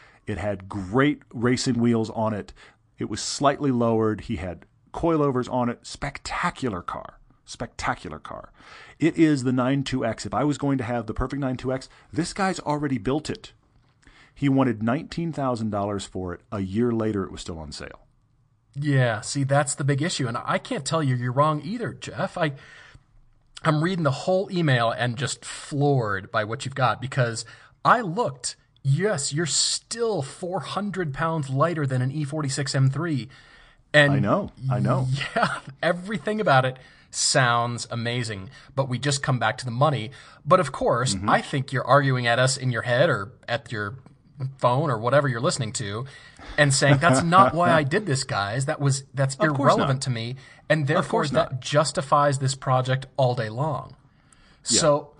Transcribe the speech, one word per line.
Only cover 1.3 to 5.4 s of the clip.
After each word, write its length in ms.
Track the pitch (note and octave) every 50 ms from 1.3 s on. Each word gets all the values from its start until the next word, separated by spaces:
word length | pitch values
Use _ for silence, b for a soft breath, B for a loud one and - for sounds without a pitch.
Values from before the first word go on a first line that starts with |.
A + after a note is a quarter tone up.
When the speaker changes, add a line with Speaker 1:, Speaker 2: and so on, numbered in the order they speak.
| -
Speaker 1:
racing 460 | B2+ A2 B2 B2+ A#2+ - C#3 B2 A#2
wheels 300 | A#2 A#2+ A#2 A2+ A2 G#2+
on 220 | - A2+ A2 A2 G#2+
it. 200 | G2 - - b b b b b b _ _ _ -
It 120 | A2+ A2+
was 120 | - -
slightly 480 | - - - - D3 C#3 C#3+ - C#3+ C#3
lowered. 500 | B2+ A#2+ A#2 A#2 A2+ A2 A2 A2 G#2+ G2+
He 160 | - - A#2 F2
had 280 | F2 F2+ E2+ E2+ - - _ _ _ _ -
coilovers 580 | - - E3+ E3 D#3 D3 C#3+ B2+ B2